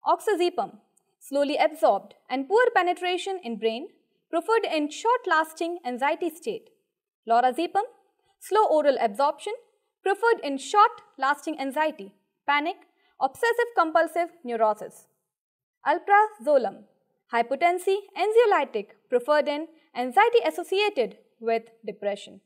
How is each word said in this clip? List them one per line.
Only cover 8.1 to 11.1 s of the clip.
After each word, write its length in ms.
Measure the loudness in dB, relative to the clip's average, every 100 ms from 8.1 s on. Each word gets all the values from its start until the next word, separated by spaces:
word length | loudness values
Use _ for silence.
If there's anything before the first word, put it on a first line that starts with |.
| _ _ _
slow 260 | -2 2 4
oral 320 | 4 2 2
absorption, 520 | 0 0 -2 -2 -8 -12 _ _ _ _
preferred 380 | -2 0 2 0
in 140 | -2 -8
short-lasting 1000 | -2 4 2 2 _